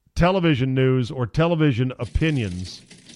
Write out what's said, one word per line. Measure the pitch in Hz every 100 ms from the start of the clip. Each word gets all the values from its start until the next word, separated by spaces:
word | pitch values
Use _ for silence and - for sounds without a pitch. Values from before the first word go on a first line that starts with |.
| _
Television | - 170 190 165 123 131
news | 131 131 131 113
or | 131 120
television | 156 170 165 151 113 127 -
opinions. | 117 - 160 143 101 90 92 - - - -